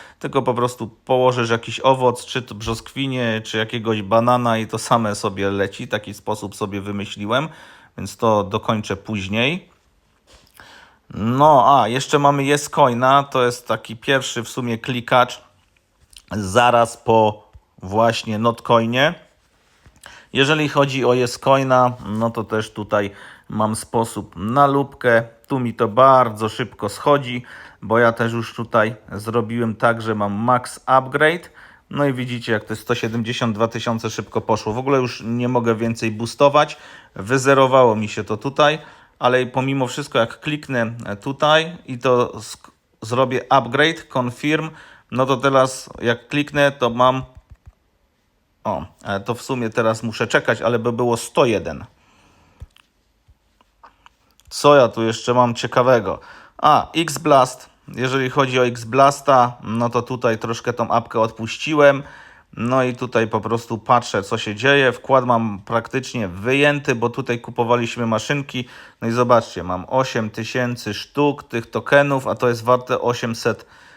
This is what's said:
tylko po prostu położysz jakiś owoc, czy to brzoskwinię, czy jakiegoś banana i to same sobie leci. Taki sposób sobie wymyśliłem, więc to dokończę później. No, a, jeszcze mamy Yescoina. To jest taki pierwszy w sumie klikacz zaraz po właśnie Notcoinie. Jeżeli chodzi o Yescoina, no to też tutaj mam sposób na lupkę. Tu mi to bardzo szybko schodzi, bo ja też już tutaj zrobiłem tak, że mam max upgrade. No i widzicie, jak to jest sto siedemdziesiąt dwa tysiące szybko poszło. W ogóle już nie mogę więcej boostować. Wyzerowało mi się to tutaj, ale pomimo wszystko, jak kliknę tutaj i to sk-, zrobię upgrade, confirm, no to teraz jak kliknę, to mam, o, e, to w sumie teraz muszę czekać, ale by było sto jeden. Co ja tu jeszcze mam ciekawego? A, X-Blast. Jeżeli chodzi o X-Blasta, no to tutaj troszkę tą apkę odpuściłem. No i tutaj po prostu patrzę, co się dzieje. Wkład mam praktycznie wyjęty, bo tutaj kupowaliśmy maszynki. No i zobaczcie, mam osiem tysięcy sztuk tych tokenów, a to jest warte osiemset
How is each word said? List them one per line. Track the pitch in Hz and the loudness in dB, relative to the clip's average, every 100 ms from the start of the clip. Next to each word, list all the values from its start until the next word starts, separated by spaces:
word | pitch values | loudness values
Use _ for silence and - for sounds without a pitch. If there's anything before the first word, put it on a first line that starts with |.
| - - | -20 -12
tylko | 147 139 | -4 -2
po | 123 | 0
prostu | 120 120 - 107 | 0 -2 -4 -14
położysz | _ - 127 127 123 113 | _ -2 2 4 2 0
jakiś | 117 - 113 | -2 -4 0
owoc, | 135 127 123 - - | 2 4 2 0 -6
czy | 127 | -8
to | 127 | -8
brzoskwinię, | 107 113 113 - 135 139 127 117 110 | -10 -8 -8 -8 -8 -6 -4 -2 -4
czy | 110 110 | -4 -6
jakiegoś | 110 120 110 107 | -4 -4 -4 -4
banana | 98 113 120 123 120 113 | 2 2 4 2 0 -2
i | 110 | -4
to | 110 | -8
same | - 117 107 | 0 0 0
sobie | 104 107 95 98 | -2 -4 -2 -2
leci. | 98 95 - 101 | 0 -2 -4 -6
Taki | 104 - | -6 -8
sposób | 101 - 107 101 - | -12 -8 -6 -8 -8
sobie | 104 101 | -8 -6
wymyśliłem, | 98 101 98 101 104 127 160 - - - _ - | -8 -8 -10 -10 -4 -2 -4 -12 -20 -20 _ -14
więc | - - | -12 -2
to | 113 107 | 2 2
dokończę | 95 107 - 110 - 95 | 0 -4 -2 -4 -4 -8
później. | - 107 95 110 131 185 _ _ _ _ _ _ _ _ _ _ - - _ _ _ | -6 -8 -4 -2 -2 -4 _ _ _ _ _ _ _ _ _ _ -20 -20 _ _ _
No, | - 110 131 151 139 113 139 | -6 -2 4 6 8 8 6
a, | 107 | 4
jeszcze | 127 - 147 | -2 0 2
mamy | 143 143 | 4 2
Yescoina. | 139 143 - - 135 120 131 139 | 2 0 0 2 2 4 4 4
To | 139 131 | 2 0
jest | 123 120 - | 0 -2 -6
taki | 110 - 117 | -6 -6 -8
pierwszy | - 135 123 120 | 0 0 0 -6
w | 110 | -8
sumie | - 120 113 | -6 -4 -4
klikacz | - 123 117 127 123 - _ _ _ _ _ _ _ - - | -4 -6 2 2 2 -2 _ _ _ _ _ _ _ -20 -10
zaraz | 107 92 113 120 117 117 - | -8 0 4 6 4 2 -2
po | - 113 107 107 _ - _ - | 2 4 4 0 _ -20 _ -16
właśnie | 92 107 113 110 113 107 | -4 0 2 0 -6 -2
Notcoinie. | 117 113 - 117 113 127 151 175 _ _ _ _ _ _ _ _ - - - | -2 -2 0 2 2 0 0 -2 _ _ _ _ _ _ _ _ -20 -20 -6
Jeżeli | 123 139 156 151 | 0 2 2 2
chodzi | 143 139 135 | 2 0 2
o | 120 | 2
Yescoina, | 127 120 - 139 135 131 127 123 117 101 | 2 0 -2 2 2 4 4 4 0 -6
no | 110 117 | -2 -2
to | 117 | -2
też | 104 110 107 | -4 -4 -4
tutaj | - 104 104 101 - - - - | -10 -2 -2 -2 -8 -20 -20 -10
mam | 107 107 113 | -2 -2 -2
sposób | - 120 113 107 - 85 | -4 -4 -2 -6 -12 -10
na | 104 139 143 | -2 2 4
lupkę. | 139 135 - 123 113 117 _ - | 4 -2 -2 2 2 2 _ -6
Tu | 135 | -2
mi | 120 | -2
to | 110 110 | -2 0
bardzo | 110 135 131 120 107 110 | 6 6 6 4 -2 -6
szybko | - 101 - 104 | -4 -8 -6 -8
schodzi, | - 147 143 123 123 - - - - | -2 2 2 0 -8 -10 -20 -20 -14
bo | 104 113 | 0 4
ja | 117 | 4
też | 117 113 | 2 -2
już | 117 110 | -2 -6
tutaj | - 113 117 110 110 - | -10 -2 0 0 -4 -14
zrobiłem | 98 110 117 107 117 113 104 | -10 -4 -4 -2 -4 -4 0
tak, | 120 113 | 0 0
że | 113 | -4
mam | 107 101 | -2 -2
max | 101 120 123 - - - | -2 0 0 -2 -10 0
upgrade. | 131 127 143 156 175 - - - _ - | 0 2 0 0 0 -10 -20 -20 _ -10
No | 143 | -2
i | 143 | -2
widzicie, | 123 123 120 117 | -2 -6 -6 -2
jak | 107 | -4
to | - | -4
jest | 107 | -10
sto | - | -4
siedemdziesiąt | 117 113 117 113 127 120 | -2 -2 -4 -4 -2 -2
dwa | 107 113 | 0 -2
tysiące | 113 117 113 110 | -2 -4 -4 -6
szybko | - 101 113 | -8 -6 -6
poszło. | 110 107 110 | -2 -2 -2
W | 113 | -4
ogóle | 131 135 | 0 0
już | 123 - 110 | 0 -6 -6
nie | 120 123 | -4 0
mogę | 123 117 | 0 0
więcej | 110 117 113 113 | 0 -2 -4 -6
boostować. | 107 117 - 143 147 156 - - - - | -6 -8 2 4 4 0 -4 -20 -20 -18
Wyzerowało | - 98 131 131 135 131 131 120 107 | -12 -2 0 4 6 6 6 6 4
mi | 104 | -4
się | - | -6
to | 98 107 | -6 -6
tutaj, | 135 139 151 160 - - _ - | -4 0 0 0 -10 -20 _ -2
ale | 127 127 120 | 2 2 0
pomimo | 131 131 139 123 | -2 -2 -2 -4
wszystko, | - 139 127 | -6 -2 0
jak | 113 - | 0 -4
kliknę | 151 151 143 127 113 120 - 101 | -6 -6 -4 -2 -2 -6 -10 -10
tutaj | 139 135 151 156 165 170 - | -8 -2 2 2 2 -10 -12
i | 123 | -4
to | 131 123 - 113 | 2 2 0 -4
sk-, | 104 - - _ _ - | -16 -18 -20 _ _ -14
zrobię | 113 123 123 127 - | -4 0 0 -2 2
upgrade, | 131 117 131 156 160 - 131 | 0 2 0 0 -2 -6 -4
confirm, | 120 117 147 156 156 156 - - - | -4 -4 -2 -2 -4 -14 -20 -20 -10
no | 120 131 | -4 0
to | 131 | 0
teraz | 139 135 131 - - - | 2 2 2 -2 -16 -6
jak | 117 117 - | -4 -4 -4
kliknę, | 147 143 147 143 | -6 -2 0 0
to | 139 120 | 2 -2
mam, | 120 127 131 131 - _ - - _ _ _ _ _ _ _ _ _ | 2 2 2 -6 -20 _ -20 -20 _ _ _ _ _ _ _ _ _
o, | 110 78 95 _ | -6 -6 -8 _
e, | 110 98 | -6 -6
to | 120 | -4
w | 110 | -8
sumie | - 127 113 | -6 -4 -2
teraz | 120 113 113 | 0 0 -2
muszę | 117 - 117 | -6 -6 0
czekać, | 196 139 113 | 0 0 0
ale | 113 120 | 0 0
by | 117 | -2
było | 117 123 113 | 0 0 -2
sto | - - | -2 0
jeden. | 131 98 82 71 - _ _ _ _ _ _ _ - _ _ _ _ _ _ _ _ _ _ _ _ _ _ _ _ _ - | 2 2 -4 -12 -16 _ _ _ _ _ _ _ -20 _ _ _ _ _ _ _ _ _ _ _ _ _ _ _ _ _ -14
Co | - 147 143 | 2 6 6
ja | 117 | 6
tu | 117 | 2
jeszcze | 113 113 - | -4 -2 0
mam | 123 123 | 2 2
ciekawego? | 117 120 135 123 120 95 - - - - - | 0 -2 0 4 2 0 -8 -12 -20 -20 -2
A, | 151 131 - | 2 2 2
X-Blast. | 160 160 139 156 139 127 - - _ - | -4 -4 -4 2 4 4 -4 -20 _ -14
Jeżeli | 101 127 135 127 | -6 -2 -2 -2
chodzi | 143 131 127 | 0 0 2
o | 123 | 0
X-Blasta, | 117 113 131 139 139 - 131 123 120 | -2 -4 4 4 4 2 4 4 -2
no | - 113 120 | -6 -4 -2
to | 120 | -2
tutaj | 117 127 120 110 | -4 -2 -2 -2
troszkę | 113 113 123 | -4 -6 -6
tą | 120 113 | -4 0
apkę | 117 113 117 | -2 -2 -2
odpuściłem. | 113 - 113 - - 151 143 135 - - - - _ - | -2 -2 -10 -8 -2 6 6 4 -4 -20 -20 -20 _ -6
No | 117 131 | -2 0
i | 127 120 | 0 -4
tutaj | 123 113 110 | -2 0 0
po | 113 | -2
prostu | 107 113 - 110 | -2 -4 -4 -8
patrzę, | - 123 - 107 | 2 2 2 -4
co | 98 110 | -2 -6
się | 107 | -6
dzieje. | 101 135 143 131 | -2 2 4 2
Wkład | - - 135 | 0 2 2
mam | 123 117 113 98 | 4 0 0 -6
praktycznie | - 117 - 131 - 123 95 | -4 -4 -2 -8 -6 -8 -8
wyjęty, | 92 117 139 147 147 143 | -6 -2 2 2 0 -2
bo | 120 117 | -2 -2
tutaj | 127 123 117 | -4 -6 -6
kupowaliśmy | 120 117 117 120 117 120 113 | -6 -4 0 0 0 -4 -2
maszynki. | 110 - 143 139 131 123 - - - | -2 -2 -6 -4 -10 -10 -16 -20 -8
No | 113 | -4
i | |
zobaczcie, | 120 120 117 113 90 | 0 4 4 2 -10
mam | 87 90 - | -8 -8 -4
osiem | 131 131 120 107 | -2 -2 -4 -6
tysięcy | - 110 127 123 120 107 | -8 -6 -4 -4 -6 -8
sztuk | 101 - 143 147 139 | -10 -8 -2 0 -2
tych | - 117 - | -8 -10 -6
tokenów, | 110 - 143 143 135 131 | -6 2 2 2 -2 -4
a | |
to | 107 123 | -2 -2
jest | 117 | -2
warte | 110 123 127 127 | 0 0 0 -4
osiemset | 117 120 120 113 117 104 - - - | -2 -4 -6 -4 -4 -4 -10 -20 -20